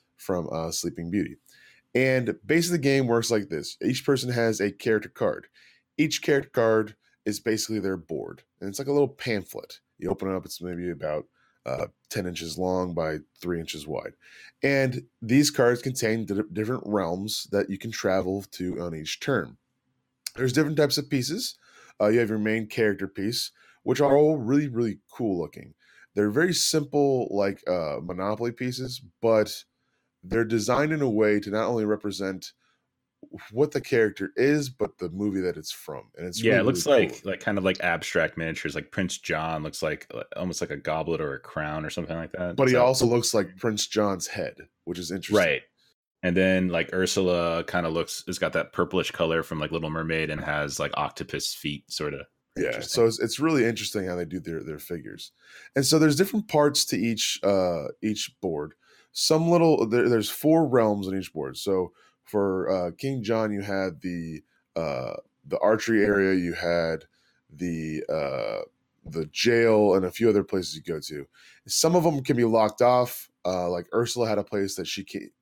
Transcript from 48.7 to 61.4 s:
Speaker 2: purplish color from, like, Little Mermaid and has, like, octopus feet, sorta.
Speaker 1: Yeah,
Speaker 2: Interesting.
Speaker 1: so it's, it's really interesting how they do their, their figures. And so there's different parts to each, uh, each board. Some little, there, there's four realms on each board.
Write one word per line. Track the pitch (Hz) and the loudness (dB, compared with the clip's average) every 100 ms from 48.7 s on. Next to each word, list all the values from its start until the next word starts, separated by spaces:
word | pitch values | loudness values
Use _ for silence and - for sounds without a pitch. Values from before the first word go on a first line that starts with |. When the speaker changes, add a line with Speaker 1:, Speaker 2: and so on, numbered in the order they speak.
Speaker 2:
purplish | - 87 92 80 | -2 0 0 -2
color | - 82 82 | -2 0 0
from, | 80 80 | -2 -6
like, | 76 | -4
Little | 82 78 | -4 -4
Mermaid | 78 80 80 78 | -4 -2 -2 -2
and | 76 | -4
has, | 78 76 73 69 | -4 -4 -4 -4
like, | 73 | -4
octopus | 71 71 - - 71 - | -4 -6 -6 -10 -6 -6
feet, | - 76 71 - | -6 -8 -8 -10
sorta. | - 76 69 - _ _ - | -8 -8 -8 -14 _ _ -6
Speaker 1:
Yeah, | 80 | -4
Speaker 2:
Interesting. | - 117 - | -4 -4 2
Speaker 1:
so | 113 | 2
it's, | 110 | 2
it's | 117 - | -4 -2
really | 156 151 | 0 2
interesting | 113 107 104 107 | 2 0 -4 -6
how | 92 | -4
they | 90 | -4
do | 85 90 | -6 -8
their, | 85 80 | -8 -8
their | - 76 | -8 -12
figures. | - 87 - 50 - _ _ - - | -10 -10 -10 -16 -18 _ _ -20 -6
And | 135 131 | 0 4
so | 156 | 6
there's | 156 143 | 6 4
different | 196 214 - | 2 0 0
parts | 151 147 147 - | 4 4 4 0
to | 104 | 0
each, | 113 110 - - | 0 0 -2 0
uh, | 98 98 92 82 67 - | 2 4 2 0 -6 -4
each | 107 104 - _ | -4 -4 -6 _
board. | 92 76 76 _ _ _ _ | -4 -4 -8 _ _ _ _
Some | - - 160 165 | -4 2 2 4
little, | 170 165 151 113 | 6 6 4 4
there, | 120 120 | 2 4
there's | 117 104 | 2 0
four | - 151 160 151 | 0 4 4 4
realms | 123 110 104 95 | 4 4 2 -2
on | 95 | -4
each | 90 | -6
board. | 78 | -8